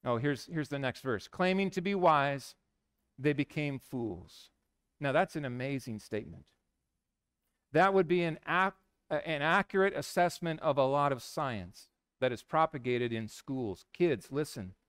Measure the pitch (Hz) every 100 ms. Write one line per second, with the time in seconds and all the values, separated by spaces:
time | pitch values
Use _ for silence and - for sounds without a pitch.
0 | - 120 143 131 - 165 143 143 135 117
1 | 135 107 - - 185 190 196 190 180 202
2 | 175 151 139 139 - - _ _ _ _
3 | _ - 139 143 143 - 147 135 - 131
4 | 113 87 82 - - _ _ _ _ _
5 | 143 139 185 160 139 123 131 139 123 107
6 | - 107 - 87 - _ _ _ _ _
7 | _ _ _ _ _ _ _ 147 190 196
8 | 165 180 170 156 - 170 190 - _ _
9 | _ 151 - 151 151 185 190 202 190 165
10 | 147 - 175 - 165 156 156 139 135 143
11 | 143 131 - - 143 110 90 - - _
12 | _ _ 127 117 - 156 160 147 123 120
13 | 120 113 110 - - 131 117 92 - -
14 | 175 123 - 135 151 135 95 -